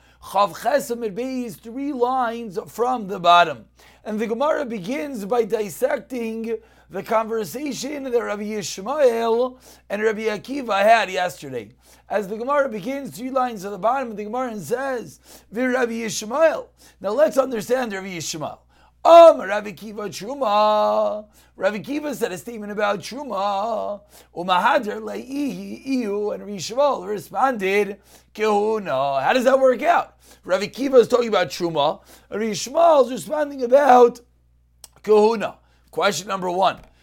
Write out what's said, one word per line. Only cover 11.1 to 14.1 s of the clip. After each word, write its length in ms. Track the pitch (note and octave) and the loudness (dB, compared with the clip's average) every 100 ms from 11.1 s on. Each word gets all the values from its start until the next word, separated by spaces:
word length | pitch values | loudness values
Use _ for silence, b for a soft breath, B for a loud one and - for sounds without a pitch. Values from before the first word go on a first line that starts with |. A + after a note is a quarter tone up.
yesterday. 640 | F#3 F3+ - C#3+ B2 G#2+ _ b b b | -2 -4 -6 -10 -10 -12 _ b b b
As 220 | G3+ F#3+ | -6 -4
the 80 | G#3+ | -6
Gemara 320 | A#3+ C#4+ C#4 | -2 0 0
begins, 480 | G#3+ F#3 C#4 C4 D3 | -4 -8 -8 -8 -10
three 140 | B3+ | -6
lines 340 | C4 B3+ A3 F#3+ | -2 -2 -6 -10
at 60 | |
the 60 | G3+ | -4
bottom 340 | G#3 C4+ B3 | -2 -2 -4